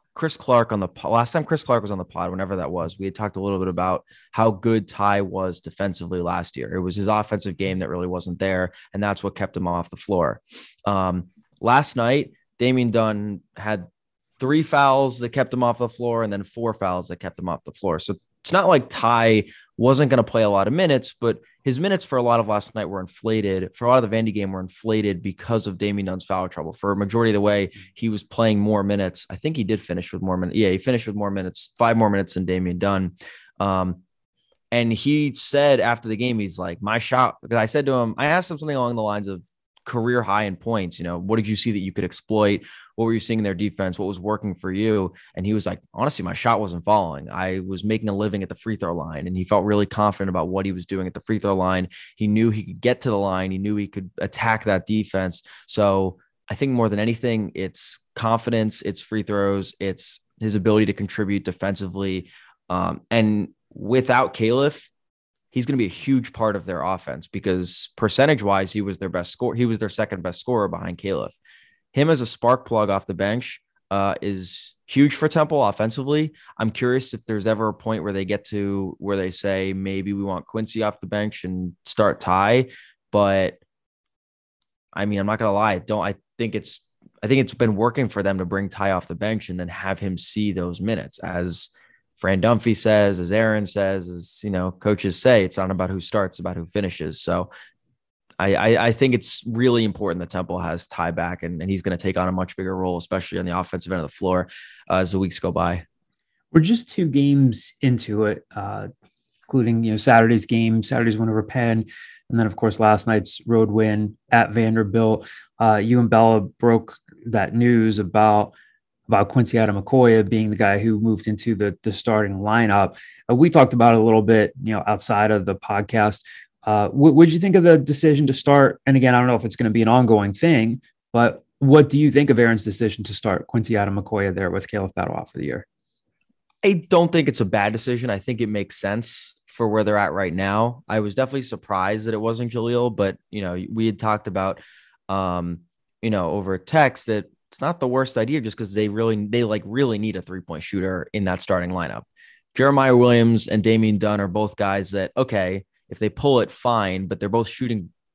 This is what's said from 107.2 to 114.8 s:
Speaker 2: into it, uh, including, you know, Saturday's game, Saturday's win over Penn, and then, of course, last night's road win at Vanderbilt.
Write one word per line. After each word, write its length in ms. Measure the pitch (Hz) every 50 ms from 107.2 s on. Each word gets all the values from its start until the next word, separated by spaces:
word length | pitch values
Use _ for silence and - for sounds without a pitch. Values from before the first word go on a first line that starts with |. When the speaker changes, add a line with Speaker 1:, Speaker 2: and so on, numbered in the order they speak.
| 139 143 139 139 135 127 107 - - - - _
Speaker 2:
into 440 | - 131 123 113 - - 107 104 107
it, 200 | 104 107 - - _ -
uh, 360 | 104 98 101 104 101 101 - - _ _ _ _ _ _ _ _ _ _
including, 380 | - - 131 113 117 117 113 113
you 80 | 110
know, 60 | 107 107
Saturday's 480 | - 135 120 113 113 113 120 110 104
game, 380 | - 117 113 113 113 113 110 104
Saturday's 340 | - 135 123 117 113 107 107
win 120 | 113 113
over 140 | 107 110 104
Penn, 420 | - - 131 120 117 113 110 107 - - - - - - - _ -
and 100 | 117 117
then, 80 | 113 107
of 80 | 92
course, 240 | - 113 110 - -
last 260 | 110 107 107 - - 117
night's 340 | 110 104 95 - - - - 113
road 240 | 117 113 113 104
win 460 | 104 110 110 107 104 104 107 104 107 - _ _
at 220 | - 117 113 -
Vanderbilt. 760 | 104 117 113 110 110 113